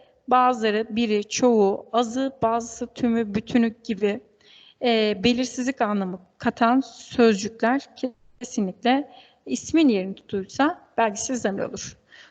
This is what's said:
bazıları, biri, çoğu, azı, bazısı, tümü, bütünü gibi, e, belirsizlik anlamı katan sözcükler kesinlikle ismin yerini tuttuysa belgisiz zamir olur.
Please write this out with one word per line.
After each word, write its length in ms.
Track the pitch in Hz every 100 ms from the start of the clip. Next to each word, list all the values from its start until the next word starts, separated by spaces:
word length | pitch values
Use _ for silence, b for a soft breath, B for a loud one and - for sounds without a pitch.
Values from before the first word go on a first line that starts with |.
| b b -
bazıları, 680 | 254 254 247 220 208 226 220
biri, 280 | 233 208
çoğu, 640 | 202 - 254 226 196 208 -
azı, 380 | 226 240 240 269 269
bazısı, 460 | 226 233 233 - 240
tümü, 460 | - 240 226 214
bütünü 420 | 202 - 247 226 220
gibi, 380 | - 196 202 214 - _ b b b b
e, 400 | 247 226 214 202
belirsizlik 580 | 233 240 254 - 247 262
anlamı 380 | 214 208 190 175 _ -
katan 420 | 233 - 233 262
sözcükler 1080 | - - - - 226 202 202 - 226 277 - - 254 226 _ -
kesinlikle 720 | - - 190 - 240 269 294 B B B -
ismin 440 | 254 - 311 294
yerini 260 | 202 185 202
tuttuysa 680 | - 202 190 - 285 359 _ -
belgisiz 440 | 226 202 - 254
zamir 220 | 214 196
olur. 340 | - - - - _ B B